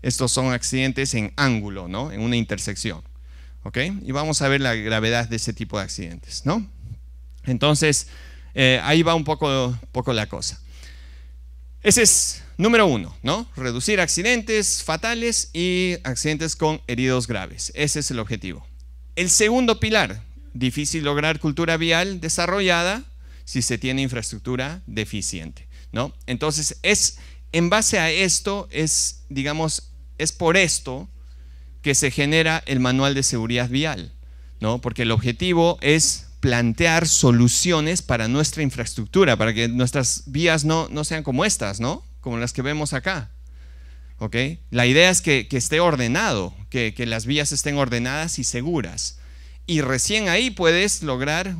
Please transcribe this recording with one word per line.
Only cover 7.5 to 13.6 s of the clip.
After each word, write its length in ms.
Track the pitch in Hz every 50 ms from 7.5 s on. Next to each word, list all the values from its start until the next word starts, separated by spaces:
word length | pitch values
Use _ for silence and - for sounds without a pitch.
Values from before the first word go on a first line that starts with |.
| 127 110 139 147 151 139 160 151 143 - - - - - - - - - - - -
eh, 240 | - 131 131 131 120 80
ahí 200 | 117 151 165 165
va 100 | 165 165
un 120 | 165 151
poco, 520 | 147 156 160 160 147 135 135 127 123 123 113 - -
poco 220 | - 127 123 - 123
la 140 | 110 104
cosa. 340 | - - - - - - - - - - - - - - - - - - - - - - - - - - - - - - - -
Ese 200 | 214 190 240 220
es 400 | 196 - - - - - - - - -
número 280 | - 170 226 240 226 214
uno, 280 | 180 131 107 87 - - - -
¿no? 220 | 123 160 214 233 - -
Reducir 420 | -